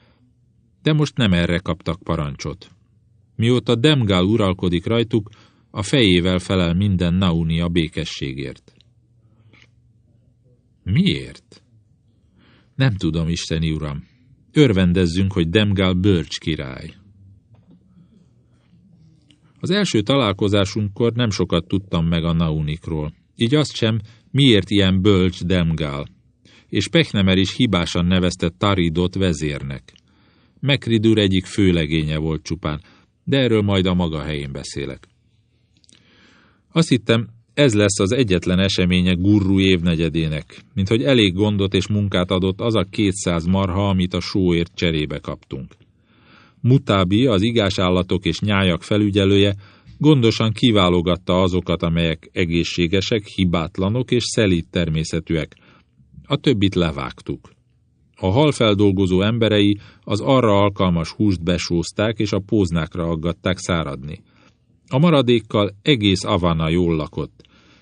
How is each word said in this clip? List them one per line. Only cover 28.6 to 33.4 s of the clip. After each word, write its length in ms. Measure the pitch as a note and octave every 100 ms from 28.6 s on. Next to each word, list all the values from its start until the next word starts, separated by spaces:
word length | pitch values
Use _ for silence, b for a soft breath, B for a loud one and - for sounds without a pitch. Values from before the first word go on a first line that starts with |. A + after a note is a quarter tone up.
| G#2 F#2+ E2+ E2 F2+
vezérnek. 800 | F#2+ F#2 C#2+ D2 C#2 C2+ C2+ - _ b b b b b b
Mekridur 580 | C3 C3 A#2 A2+ A2+ G#2+
egyik 260 | G2 F#2+
főlegénye 760 | - - F#2+ E2+ D2+ D#2+ D2+ D#2
volt 240 | D#2+ D#2
csupán, 380 | - E2 D2+ D2+ b b b _
de 140 | -
erről 240 | C3+